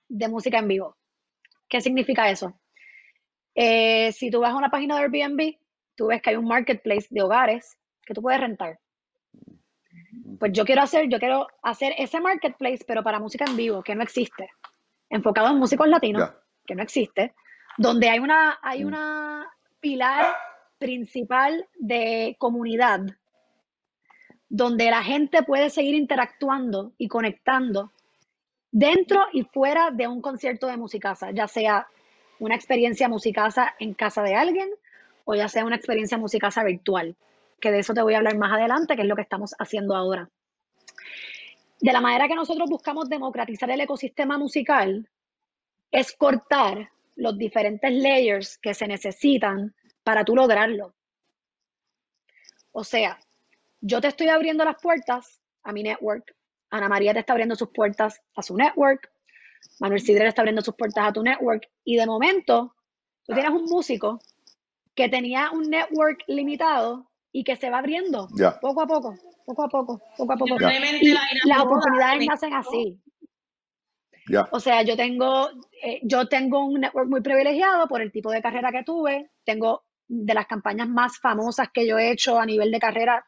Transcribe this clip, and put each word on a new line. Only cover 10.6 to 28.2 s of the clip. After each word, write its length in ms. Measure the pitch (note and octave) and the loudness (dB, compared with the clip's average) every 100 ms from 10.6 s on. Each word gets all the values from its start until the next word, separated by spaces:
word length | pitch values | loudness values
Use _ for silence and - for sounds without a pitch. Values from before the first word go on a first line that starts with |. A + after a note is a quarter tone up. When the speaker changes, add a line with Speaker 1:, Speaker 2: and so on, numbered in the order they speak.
Speaker 1:
quiero 180 | G#3+ C4+ | 4 4
hacer, 280 | C#4 D#4+ D4 | 4 2 2
yo 100 | A#3 | 0
quiero 280 | B3 C4+ C#4 _ | 0 0 -2 _
hacer 320 | A#3 A3 C4+ D#4+ | -6 -4 -4 -4
ese 240 | C4+ E4 | -4 -2
marketplace, 640 | F#4 F#4+ D4 - B3+ B3+ - | -2 0 -2 -4 -4 -4 -4
pero 160 | A3 | -4
para 160 | A3 G#3+ | -2 -4
música 240 | G#3+ A#3+ | -6 -4
en 120 | C#4+ A#3+ | -4 -2
vivo, 260 | A#3 G3 | -2 -4
que 120 | - | -6
no 60 | G#3 | -6
existe. 480 | A#3 - A#3 - F#3+ _ - _ _ _ - | -4 -4 -4 -6 -16 _ -20 _ _ _ -6
Enfocado 400 | G#3+ A3 G#3+ A3+ | -2 0 4 4
en 80 | C#4+ | 4
músicos 320 | B3+ C4+ D4+ | 2 4 6
latinos, 320 | E4 A3 G#3 | 4 2 0
Speaker 2:
Ya. 180 | - - _ _ | -2 -6 _ _
Speaker 1:
que 100 | - | -12
no 80 | F#3+ | -8
existe. 500 | G#3+ C#4 G#3+ - A3+ _ - - - - | -4 -2 -2 -2 -4 _ -20 -20 -12 0
Donde 300 | A#3 A#3 A3+ | 2 4 4
hay 120 | A#3 | 4
una, 400 | C4+ D#4 D#4 D4 | 4 4 4 0
hay 240 | C4+ C4 | -6 -6
Speaker 2:
Mm. 20 | D4 | -6
Speaker 1:
una 640 | D4+ D4+ D4+ D4+ D4+ D4+ _ _ _ | -6 -6 -6 -8 -12 -16 _ _ _
pilar 560 | D4 B3+ B3+ C#4 E4+ B4 - - _ - | -4 0 0 2 0 -2 -10 -20 _ -10
principal 880 | C4 B3+ A3 C4 A3 B3+ C#4 E4 F#4+ | -8 -6 -8 -8 -2 2 2 0 -8
de 600 | - A3 A#3+ A3+ A3+ A3 B3 | -10 -4 -2 -2 -2 -4 -2
comunidad, 640 | B3 A#3+ A#3 A3+ A#3+ G3 F#3+ - _ _ _ _ _ _ _ _ _ _ _ _ - | -2 -2 -2 2 2 2 -4 -10 _ _ _ _ _ _ _ _ _ _ _ _ -8
donde 400 | G#3+ A#3+ A#3 A#3 | -2 0 2 2
la 140 | A3+ | 2
gente 400 | G3 C#4+ D4 E4 | 0 0 2 2
puede 260 | D4 C#4 C#4+ | 4 2 2
seguir 240 | D#4 C#4 | 2 0
interactuando 1000 | D4+ C#4 C4+ A#3+ - C#4 C4+ B3+ G3 G#3 - | 2 0 0 -2 -2 -2 -2 -2 -4 -6 -8
y 100 | A3+ | -4
conectando 840 | A#3 A3 G3 - C4 B3+ G3 G#3 _ _ _ | -2 -2 -2 0 2 0 -4 -6 _ _ _